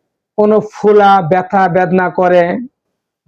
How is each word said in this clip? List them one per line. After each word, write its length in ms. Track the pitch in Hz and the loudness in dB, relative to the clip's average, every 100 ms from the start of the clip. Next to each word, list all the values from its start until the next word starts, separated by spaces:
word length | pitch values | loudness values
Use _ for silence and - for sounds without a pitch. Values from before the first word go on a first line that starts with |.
| _ _ _ - | _ _ _ -2
কোনো 180 | 214 214 208 | 0 0 -2
ফুলা, 440 | - 202 208 202 196 160 | -4 0 2 4 2 0
ব্যথা, 340 | 185 - 202 190 | -4 -2 -2 0
বেদনা 380 | 170 185 185 180 | 0 0 0 -2
করে 340 | 170 180 180 175 196 247 _ _ _ _ _ | -2 0 2 0 -4 -10 _ _ _ _ _